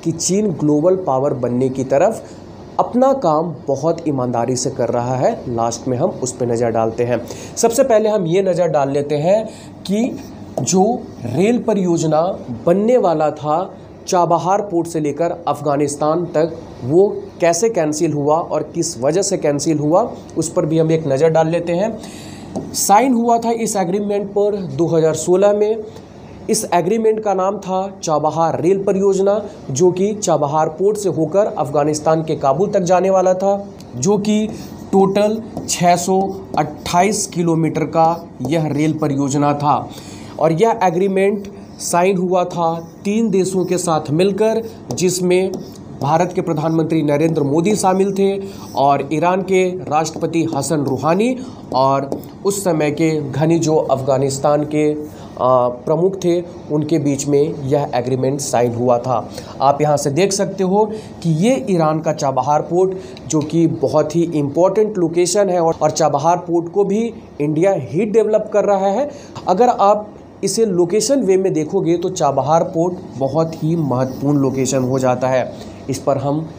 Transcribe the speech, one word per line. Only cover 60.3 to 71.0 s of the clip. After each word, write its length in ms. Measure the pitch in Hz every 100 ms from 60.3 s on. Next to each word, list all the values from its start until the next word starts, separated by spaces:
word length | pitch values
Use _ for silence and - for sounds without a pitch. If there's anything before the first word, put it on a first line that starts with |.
सकते 300 | 196 190 -
हो 220 | 185 196 214 214 - -
कि 60 | 165 156
ये 160 | 208 262 262
ईरान 300 | 180 156 156
का 140 | 160
चाबहार 480 | 156 143 135 127 151
port, 340 | - 170 190 185 - - -
जो 140 | 156
कि 260 | 151 165 165
बहुत 480 | 165 131 147 151 170
ही 80 |
important 720 | 170 156 143 139 185 190 214 196
location 520 | 165 165 175 202 196
है 120 | 180
और, 140 | 165 160
और 160 | 151
चाबहार 460 | 151 156 143 156 175
port 320 | 175 170 165
को 120 | 196 196
भी 280 | 202 233 - - -
India 320 | 147 151 190
ही 320 | 190 120 139 226
develop 440 | 220 214 214 214
कर 120 | 208 202
रहा 220 | 196 196
है। 200 | 202 294 - - - -
अगर 220 | 185 247
आप 400 | - 202 208 208 - - -
इसे 200 | 196 208 226
location 560 | 175 170 208